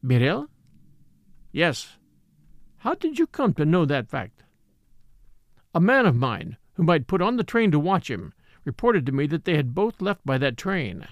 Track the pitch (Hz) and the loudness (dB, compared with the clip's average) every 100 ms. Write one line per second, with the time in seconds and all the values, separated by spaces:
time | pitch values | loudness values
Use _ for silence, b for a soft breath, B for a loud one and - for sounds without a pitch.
0 | 127 123 127 220 294 _ _ - - - | 2 2 2 -2 -8 _ _ -20 -20 -20
1 | - _ _ - - - 165 123 - - | -20 _ _ -20 -10 0 0 0 -10 -20
2 | _ _ _ _ _ - - - 226 339 | _ _ _ _ _ -20 -20 -8 -6 -4
3 | 330 277 320 - 247 156 151 175 151 143 | -4 -2 -2 0 -2 2 2 2 2 -2
4 | 113 139 98 _ _ _ _ _ _ - | -4 -8 -10 _ _ _ _ _ _ -20
5 | - - - - _ - _ 165 185 269 | -20 -20 -20 -20 _ -20 _ 2 4 4
6 | 226 120 127 110 78 - _ - 165 170 | 4 4 2 0 -6 -14 _ -2 2 2
7 | 123 185 185 247 196 233 220 147 160 190 | 2 0 0 0 -2 2 2 2 2 -2
8 | - 104 - - b b - - 233 208 | -2 -8 -10 -18 b b -12 -2 0 2
9 | 131 135 143 156 185 156 131 143 214 - | 0 -2 -2 -2 0 0 0 -2 -2 -2
10 | 185 196 - 131 139 120 185 190 120 90 | -6 -4 -2 -2 -2 -4 -4 -4 -4 -8
11 | - | -14